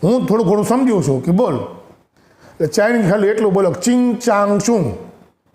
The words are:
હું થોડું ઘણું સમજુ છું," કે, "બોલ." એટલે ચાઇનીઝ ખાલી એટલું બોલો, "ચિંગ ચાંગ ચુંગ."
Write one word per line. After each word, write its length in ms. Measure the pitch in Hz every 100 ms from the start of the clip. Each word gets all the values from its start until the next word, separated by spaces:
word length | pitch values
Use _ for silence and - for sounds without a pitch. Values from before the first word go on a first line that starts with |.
હું 220 | 160 247 170
થોડું 220 | 220 190
ઘણું 160 | 208
સમજુ 380 | 208 247 262 208
છું," 220 | 139 135
કે, 80 | 170
"બોલ." 220 | 180 240 131
એટલે 1080 | - - - - _ _ _ _ - - 156
ચાઇનીઝ 440 | - 208 240 196
ખાલી 180 | 202 196
એટલું 240 | - 214
બોલો, 200 | 190 196
"ચિંગ 460 | - - 247 247 214
ચાંગ 420 | - 208 202 202
ચુંગ." 360 | 202 233 139 90 - - _ _ _